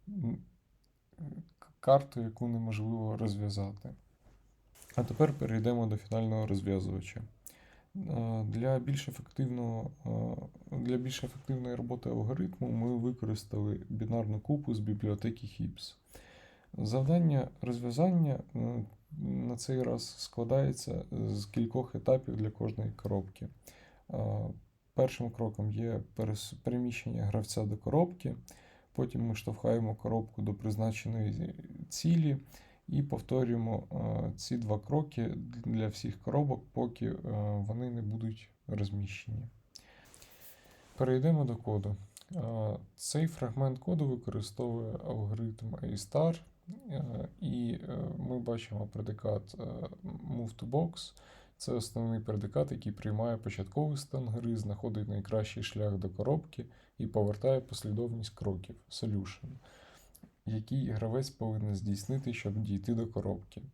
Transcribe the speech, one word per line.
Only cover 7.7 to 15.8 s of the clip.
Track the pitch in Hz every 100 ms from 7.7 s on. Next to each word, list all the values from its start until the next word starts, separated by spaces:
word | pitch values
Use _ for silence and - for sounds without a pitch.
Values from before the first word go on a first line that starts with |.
| - - 196 180 120 113 113 107
для | 110 127 131
більш | 127 139 -
ефективного, | - - - 131 123 117 113 - - 117 113 113 120 - - -
е, | 135
для | 120 127
більш | 131 127
ефективної | 131 - - 131 123
роботи | 123 120 123 127
алгоритму | 117 110 139 180 - 127
ми | 113 117 123
використали | 120 127 110 104 - 104 104 - -
бінарну | 110 110 117 107 104
купу | - 147 143
з | 113
бібліотеки | 104 107 107 104 117 - -
Hibbs. | - - -